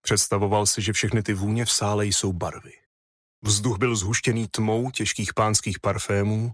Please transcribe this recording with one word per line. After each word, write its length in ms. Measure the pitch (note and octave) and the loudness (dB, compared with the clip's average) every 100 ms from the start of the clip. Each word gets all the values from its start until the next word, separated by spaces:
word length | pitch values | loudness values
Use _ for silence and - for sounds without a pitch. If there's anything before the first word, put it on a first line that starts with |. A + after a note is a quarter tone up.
Představoval 640 | - G#2 - G2+ G2+ G#2 G#2 | 2 0 2 0 2 2 2
si, 160 | - | 0
že 100 | G#2 | -2
všechny 300 | G#2 F2+ A2+ | 0 0 0
ty 120 | G2+ | 0
vůně 300 | G2 G2+ A2+ | -2 0 0
v 80 | A#2 | 0
sále 340 | - G#2 G#2 G#2 | 0 0 0 2
jsou 260 | F#2+ G2+ | 0 0
barvy. 400 | F2+ E2+ D2+ - - _ _ _ _ _ _ | -2 -4 -8 -18 -20 _ _ _ _ _ _
Vzduch 360 | G#2+ G2+ A#2+ G2 | 0 0 0 0
byl 180 | B2+ A2+ | 0 0
zhuštěný 520 | F#2+ A#2 - A#2 A2 | 0 0 0 0 -2
tmou 420 | - G#2+ A2+ B2+ | 0 2 2 0
těžkých 440 | - G#2 - G#2 | -2 -4 -2 -2
pánských 460 | - G#2+ G#2 A2 F#2 | 2 2 2 0 -2
parfémů, 720 | G2+ G2 - G2+ G2+ A2 A#2 | -2 -2 0 2 2 0 -2